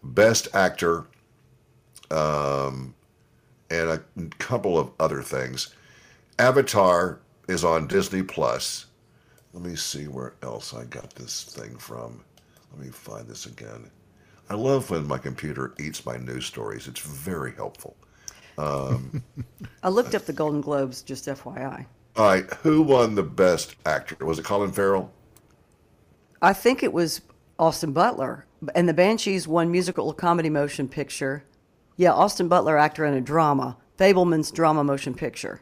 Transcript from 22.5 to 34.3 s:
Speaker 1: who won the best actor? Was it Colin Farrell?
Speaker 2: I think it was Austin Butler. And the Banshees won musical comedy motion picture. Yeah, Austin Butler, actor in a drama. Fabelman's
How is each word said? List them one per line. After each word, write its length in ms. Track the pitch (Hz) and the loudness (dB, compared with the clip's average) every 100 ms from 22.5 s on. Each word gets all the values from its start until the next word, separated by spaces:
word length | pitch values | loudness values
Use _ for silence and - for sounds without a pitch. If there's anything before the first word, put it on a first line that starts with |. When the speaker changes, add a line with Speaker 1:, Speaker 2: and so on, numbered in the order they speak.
| - | -2
Speaker 1:
who 180 | 156 156 | 2 4
won 340 | 151 131 113 104 | 6 6 6 2
the 80 | |
best 520 | 87 - 92 82 - - 80 | -2 4 4 4 0 -6 -2
actor? 400 | 73 - - 78 | -2 -4 -8 -4
Was 140 | 80 | -4
it 60 | 80 | -2
Colin 260 | 101 101 | -2 0
Farrell? 400 | 95 98 98 - _ _ _ _ _ _ _ _ _ _ _ _ _ | 0 2 2 -2 _ _ _ _ _ _ _ _ _ _ _ _ _
Speaker 2:
I 120 | 175 | 2
think 300 | 196 233 269 | 4 2 2
it 80 | 269 | 0
was 300 | 160 165 - _ _ _ _ | 0 0 -2 _ _ _ _
Austin 360 | 165 175 160 | 0 2 -2
Butler. 520 | 143 208 - 131 123 - _ 139 170 | 2 2 2 -6 -6 -16 _ -2 2
And 140 | 170 | 4
the 40 | |
Banshees 540 | 160 185 220 - 190 151 | 6 4 4 0 -2 0
won 240 | 165 170 | 0 2
musical 400 | 175 180 180 131 | 2 0 -2 -4
comedy 380 | 151 175 170 160 | -2 0 2 2
motion 400 | 151 143 - 131 | 0 -2 -2 -6
picture. 540 | 156 139 - 139 139 - _ _ _ _ - | -6 -8 -4 -4 -6 -10 _ _ _ _ 2
Yeah, 160 | 180 | 4
Austin 380 | 107 202 - 180 | 6 4 2 2
Butler, 280 | 180 147 151 | 4 4 4
actor 280 | 151 151 151 | 4 2 0
in 80 | |
a 80 | 135 | 0
drama. 560 | 127 156 156 139 127 123 _ _ | 0 2 4 2 -2 -10 _ _
Fabelman's 540 | 190 185 175 | 6 6 6